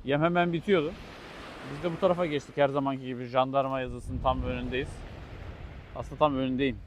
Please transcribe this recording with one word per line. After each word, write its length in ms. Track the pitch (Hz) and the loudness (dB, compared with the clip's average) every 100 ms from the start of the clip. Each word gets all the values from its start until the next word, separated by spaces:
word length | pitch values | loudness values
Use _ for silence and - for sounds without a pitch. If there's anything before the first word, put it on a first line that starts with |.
Yem 180 | 127 147 | 2 4
hemen 300 | 165 175 175 | 4 4 4
bitiyordu. 400 | 165 202 185 151 - - - - - - - 135 | 2 4 4 4 -4 -14 -16 -16 -14 -14 -12 -10
Biz 100 | 143 | -4
de 100 | 170 | -4
bu 80 | 165 | 2
tarafa 260 | 190 175 175 | 4 4 2
geçtik 300 | 147 - - | 0 -2 4
her 120 | 143 | 4
zamanki 360 | 139 139 135 127 | 4 0 -2 -4
gibi, 200 | 123 123 | -6 0
jandarma 540 | 127 131 135 135 135 | 2 4 2 2 -2
yazısının 380 | 127 123 120 127 | -4 -6 -6 0
tam 200 | 131 127 | 0 0
önündeyiz. 460 | 127 123 123 127 143 - - - - - - - - - - - | -2 -4 -2 -2 -4 -8 -12 -14 -14 -14 -12 -12 -14 -14 -12 -10
Aslında 200 | 120 135 | -10 2
tam 200 | 151 135 | 2 4
önündeyim. 420 | 131 127 139 113 | 0 2 0 0